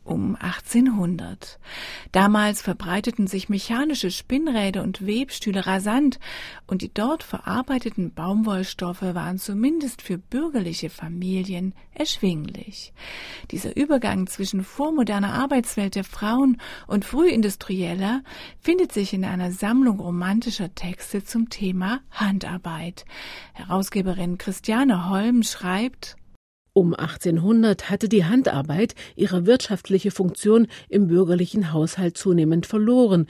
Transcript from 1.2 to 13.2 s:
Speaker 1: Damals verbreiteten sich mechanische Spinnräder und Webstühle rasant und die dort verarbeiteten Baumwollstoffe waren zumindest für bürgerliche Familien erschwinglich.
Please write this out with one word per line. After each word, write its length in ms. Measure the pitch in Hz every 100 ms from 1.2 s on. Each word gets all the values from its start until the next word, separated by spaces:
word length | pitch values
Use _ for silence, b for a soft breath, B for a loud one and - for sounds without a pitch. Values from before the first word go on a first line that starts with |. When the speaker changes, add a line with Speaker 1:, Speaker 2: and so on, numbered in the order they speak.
| 170 190 - - B B B B B
Speaker 1:
Damals 500 | 185 202 214 208 208
verbreiteten 640 | 190 170 190 196 233 226 190
sich 240 | 190 -
mechanische 600 | 196 - 233 302 277 180
Spinnräder 720 | - - 262 320 226 196 190
und 240 | 190 185 196
Webstühle 600 | 220 269 - 214 190 190
rasant 520 | 190 208 247 285 - B B B B -
und 140 | 185
die 140 | -
dort 300 | - 240 320
verarbeiteten 920 | - - - 214 262 254 226 - 170
Baumwollstoffe 880 | - 175 214 220 190 185 - 175 175
waren 340 | 185 175 165 185
zumindest 640 | - 202 262 330 269 -
für 160 | - 180
bürgerliche 720 | - 254 330 262 170 165 156
Familien 840 | - 165 175 185 185 190 180 185 - b
erschwinglich. 1040 | - 311 - 190 156 - - - - - - B B